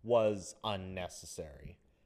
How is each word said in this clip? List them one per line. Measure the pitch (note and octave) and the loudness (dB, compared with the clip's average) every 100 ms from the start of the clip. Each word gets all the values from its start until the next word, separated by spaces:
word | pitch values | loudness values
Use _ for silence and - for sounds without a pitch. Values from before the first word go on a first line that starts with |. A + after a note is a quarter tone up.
was | A2 A#2 A2 G#2 F2+ - | 6 6 6 2 -6 -8
unnecessary. | A2 G2 F#2 F#2 F2 - - - D#2 C#2+ D2 - _ _ | -4 -4 -4 -6 -8 -10 -14 -12 -12 -12 -18 -18 _ _